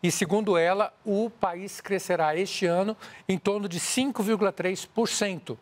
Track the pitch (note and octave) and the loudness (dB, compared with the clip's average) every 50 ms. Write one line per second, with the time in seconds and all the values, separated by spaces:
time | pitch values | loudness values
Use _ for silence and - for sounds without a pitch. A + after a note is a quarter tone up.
0 | - F3 D#3+ - G3+ D#3 F#3+ G#3+ G#3+ G3+ F#3 E3+ E3 F3 F#3 G3+ G#3 - _ _ | 2 2 2 2 0 0 2 0 2 2 4 4 4 4 4 2 0 -2 _ _
1 | _ A3 G3+ G3+ A3+ A#3 A3 - - F#3+ F3 F3 F#3+ G3 - - - - G3 F#3+ | _ -2 0 0 0 -2 -2 -2 -2 -2 -2 -6 -10 -12 -12 -14 -6 -4 -2 -2
2 | - - F3+ D#3+ D#3+ D3+ D3+ E3+ G3 F#3+ - - G3 F3 E3+ F3+ G3 G#3 A3 - | 0 0 2 2 2 2 2 0 -2 -2 -2 -2 0 2 2 2 0 0 -4 -8
3 | - - - - - - F#3+ E3 - G3+ G3+ G#3 G3+ F#3+ E3+ F3 - - - B3+ | -12 -20 -20 -14 -2 -2 -2 0 2 0 0 0 -2 -4 -6 -4 -4 -2 0 0
4 | B3+ C#4 A#3 - G#3 G3+ A3+ G3 G#3+ G3 - - F3+ F#3 F#3+ F3+ - - _ - | 0 0 0 -2 0 0 2 2 2 0 0 0 -2 -2 -2 -4 -8 -6 _ -2
5 | - - - - G3+ G3+ F#3+ D#3 - - A#2+ - | -2 0 0 -2 -2 -2 -4 -8 -8 -10 -12 -12